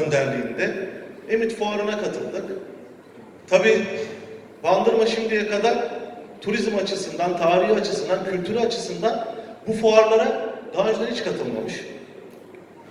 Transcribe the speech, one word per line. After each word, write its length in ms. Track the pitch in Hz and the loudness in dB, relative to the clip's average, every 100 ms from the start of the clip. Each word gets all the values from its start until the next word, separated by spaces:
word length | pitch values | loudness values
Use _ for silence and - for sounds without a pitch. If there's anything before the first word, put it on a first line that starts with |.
önderliğinde 840 | 151 143 135 123 113 - 196 190 190 - - - - | 0 2 2 -2 -4 -2 -2 -2 -8 -10 -14 -14 -2
Emit 280 | 226 226 - | 0 0 0
Fuarı'na 440 | 214 208 208 208 | -2 -2 -2 -2
katıldık. 420 | 190 175 - 185 196 190 - - - - - - - - - | -4 -6 -6 -6 -8 -10 -10 -16 -18 -20 -20 -20 -20 -20 2
Tabii 360 | 185 214 190 - - - - - - - - | 4 6 4 2 -4 -6 -8 -14 -16 -18 -4
Bandırma 420 | 156 196 226 226 220 | 2 4 4 4 4
şimdiye 420 | 220 220 214 208 | 2 0 0 2
kadar 400 | 202 226 - - - - - - - | 2 2 2 -2 -6 -10 -12 -16 -10
turizm 360 | 196 226 220 208 | -4 -2 0 0
açısından, 600 | 185 185 170 - 175 170 | 0 -2 -4 -2 -2 2
tarihi 340 | 170 180 202 | 4 4 6
açısından, 520 | 208 - - - 185 | 4 2 -2 0 0
kültürü 340 | 190 180 175 220 | 0 -4 -2 0
açısından 680 | 233 233 - 175 220 226 226 - - - - | 0 0 -4 -2 -2 0 -4 -8 -12 -10 -6
bu 60 | |
fuarlara 800 | 220 220 220 220 220 - - - - - 165 | 2 6 8 8 6 4 0 -4 -8 -6 -2
daha 140 | 208 | 0
önce 220 | 208 233 | 0 -2
hiç 120 | - | -4
katılmamış. 500 | 180 170 123 113 - - - - - - - - - - - - - | -4 -4 -4 -4 -6 -8 -12 -16 -18 -20 -20 -20 -20 -20 -20 -20 -12